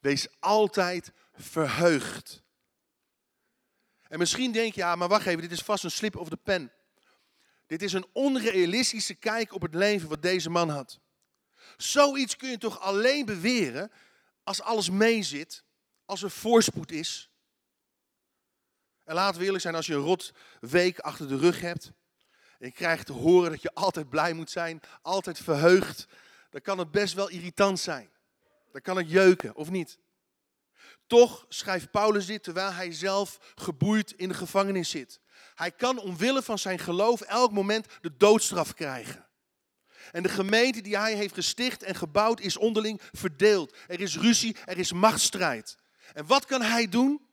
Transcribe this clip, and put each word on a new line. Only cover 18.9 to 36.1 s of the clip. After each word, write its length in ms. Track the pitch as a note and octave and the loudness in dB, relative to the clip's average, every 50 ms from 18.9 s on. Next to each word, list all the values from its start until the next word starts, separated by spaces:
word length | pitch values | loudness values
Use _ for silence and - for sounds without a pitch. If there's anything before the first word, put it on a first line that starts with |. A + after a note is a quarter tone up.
| _ _ _ | _ _ _
En 100 | - D#3+ | -6 -2
laten 240 | E3+ F#3+ G3+ F#3 E3+ | 0 0 0 0 0
we 60 | F3+ | -2
eerlijk 180 | G3 G3 F#3+ | -2 -2 -2
zijn, 120 | - F3 E3 | -4 -4 -4
als 120 | E3 D#3 | -4 -4
je 80 | - D#3+ | -2 -2
een 60 | C#3+ | -2
rot 320 | C#3 D#3 F#3 F3+ - - _ _ - - - _ | 2 2 0 0 0 -14 _ _ -20 -20 -20 _
week 380 | - A#2+ C3+ F3 F3+ F#3 F3+ - | -12 0 2 2 2 2 0 -2
achter 300 | - D3+ D3 - D#3+ C3+ | -10 -10 -10 -10 -8 -6
de 80 | C3+ | -4
rug 240 | C3+ C#3+ F3 - F#3+ | 2 2 2 2 2
hebt 320 | E3+ E3+ E3+ E3 - - - _ _ _ _ _ _ _ _ _ _ _ _ _ | -6 -8 -10 -10 -14 -16 -20 _ _ _ _ _ _ _ _ _ _ _ _ _
en 80 | - | -16
je 60 | C3 | -16
krijgt 340 | - - F3 E3+ E3 D#3 - | -10 -4 -2 0 0 -2 -4
te 60 | - | -10
horen 380 | C#3+ A#2+ A#2 D#3+ F3 F3+ F3 E3+ | -10 0 4 8 8 8 8 4
dat 120 | D#3 D3 | -4 -6
je 120 | - F3 - | -10 -10 -4
altijd 340 | - F#3 F#3+ E3+ E3+ D#3 C3 | -2 -2 -2 -2 -4 -10 -4
blij 240 | A#2+ D#3 D3+ F3 | -2 0 0 0
moet 180 | E3 E3 D#3+ - | -2 -4 -8 -10
zijn, 300 | - F3 E3+ E3 E3 D#3 - - - - | -8 -6 -6 -6 -8 -12 -18 -20 -20 -16
altijd 360 | _ D#3+ F3+ G3 F3+ - E3 - | _ -4 -4 -4 -4 -6 -10 -10
verheugd, 680 | - - D#3 C#3+ D#3 E3+ F3+ F#3+ - - - - - _ - - - - - - _ _ | -2 -2 0 4 8 8 8 8 6 0 -8 -14 -16 _ -20 -20 -20 -20 -20 -20 _ _
dan 100 | _ D3 | _ -12
kan 180 | _ - G3 F#3 | _ -6 -4 -4
het 120 | F3 D#3 | -4 -2
best 240 | D3 G3+ G#3 F#3 D#3+ | -2 -2 -2 0 -2
wel 140 | F#3 G3 G3 | -4 -6 -6
irritant 520 | E3+ F3+ E3+ F3+ D#3+ - G3+ G3 F#3+ E3+ | -6 -12 -12 -12 0 2 2 2 2 -2
zijn. 300 | - - D#3+ C3 G#2+ _ _ _ _ _ _ _ _ _ _ _ _ _ | -4 -6 -8 -10 -10 _ _ _ _ _ _ _ _ _ _ _ _ _
Dan 80 | _ C3+ | _ -14
kan 160 | _ - F#3 | _ -4 -2
het 140 | F#3+ F3 D#3+ | -2 -2 2
jeuken, 440 | D#3+ F#3 F#3+ F#3 F#3 F3+ - G#2+ G#2 | 4 8 8 8 8 6 2 -10 -8
of 160 | - D3+ D#3 | -10 -10 -6
niet? 280 | F#3 F#3 E3 - - _ _ _ _ _ _ _ _ _ _ _ _ _ _ _ _ _ - - - _ _ | -4 -6 -6 -6 -12 _ _ _ _ _ _ _ _ _ _ _ _ _ _ _ _ _ -20 -20 -20 _ _
Toch 400 | _ A#3+ A#3+ A#3+ A#3 - - - _ | _ 8 8 8 8 4 -14 -18 _
schrijft 420 | - - - G3+ F#3+ F3+ C3 - | -14 -12 -6 -4 -4 -6 -6 -4
Paulus 360 | - G#3 G#3 A3 G#3+ G#3 G3 | -2 0 2 2 2 0 -2
dit 160 | F3 G#3+ G#3 | -4 -10 -10
terwijl 300 | - - E3 F3 F#3+ G3 | -10 -10 -8 -6 -6 -6
hij 200 | F3+ F3 F#3 F3 | -6 -8 -10 -10
zelf 600 | E3 D3+ E3 G3 G3 G3 G3+ - - - _ - _ | -10 -6 -4 -2 -2 -2 -2 -4 -8 -20 _ -20 _
geboeid 580 | - - - E3 C3 - G3 G#3+ G#3+ G#3 - | -12 -10 -10 -4 -2 0 2 2 2 0 -2
in 160 | - _ F3+ F#3 | -8 _ -8 -6
de 60 | F3+ | -6
gevangenis 560 | - F3+ E3+ - G3 G3 G3 G3 F#3 E3+ - | -6 -8 -2 0 0 0 2 0 -2 -2 -4
zit. 300 | - D#3+ B2+ _ - _ _ _ _ - - - _ | -6 -8 -10 _ -20 _ _ _ _ -20 -20 -20 _
Hij 160 | - E3 F3+ | -8 -8 -8
kan 280 | - _ A#3+ B3 C4 B3 | -6 _ -2 -2 -2 -2
omwille 440 | G3+ G3 | -6 -10